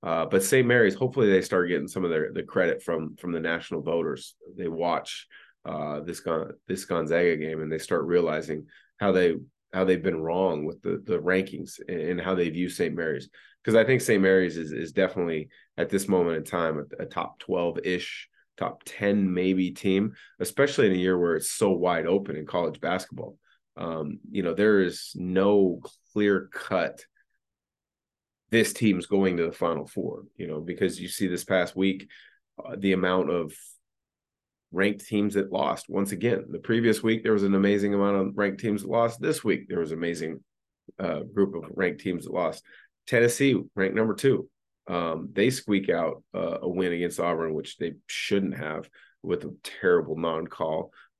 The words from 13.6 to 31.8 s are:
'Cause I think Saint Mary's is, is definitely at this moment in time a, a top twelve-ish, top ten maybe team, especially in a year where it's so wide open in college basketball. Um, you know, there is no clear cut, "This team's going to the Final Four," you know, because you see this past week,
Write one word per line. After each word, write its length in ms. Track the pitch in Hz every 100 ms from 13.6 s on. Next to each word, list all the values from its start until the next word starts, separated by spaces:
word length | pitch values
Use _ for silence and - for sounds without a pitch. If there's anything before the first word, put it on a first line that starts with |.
'Cause 120 | - 110
I 100 | 107
think 160 | 98
Saint 200 | - 104
Mary's 360 | 95 95 87 82
is, 160 | 78
is 180 | 67 82
definitely 560 | - 92 95 85 78 - _ _ -
at 120 | -
this 200 | 98 98
moment 260 | 92 85 80
in 80 |
time 420 | 76 90 82 78 71 -
a, 40 |
a 20 | -
top 340 | 87 82 -
twelve-ish, 880 | - 92 87 82 92 90 - - - _ _ -
top 260 | 87 - -
ten 480 | - 101 104 95
maybe 380 | 90 92 92 90
team, 420 | - 98 95 107 - - -
especially 480 | 90 - 143 - 107
in 60 |
a 40 | 92
year 200 | 92 90
where 200 | 85 78
it's 120 | -
so 220 | - 101
wide 340 | 87 87 85 82
open 300 | 85 - 76
in 100 | 76
college 360 | 90 85 76
basketball. 560 | 82 92 - - - - _ _ _ -
Um, 420 | 85 80 76 73 -
you 140 | 98
know, 100 | 85
there 280 | 82 107 101
is 320 | 90 - - -
no 680 | 90 92 101 104 95 85 - _ _
clear 380 | 104 104 95 -
cut, 520 | - - 92 82 - - _ _ _ _ _ _ _ _ _ _ _ _ _ _
"This 220 | 113 107
team's 340 | - 110 90 -
going 300 | 98 95 87
to 80 | 82
the 60 |
Final 340 | - 85 80 76
Four," 380 | 98 90 - - -
you 100 | 85
know, 140 | 78
because 400 | 82 - 92 82
you 80 | 90
see 200 | - 95
this 180 | 87 -
past 300 | 92 87
week, 320 | 92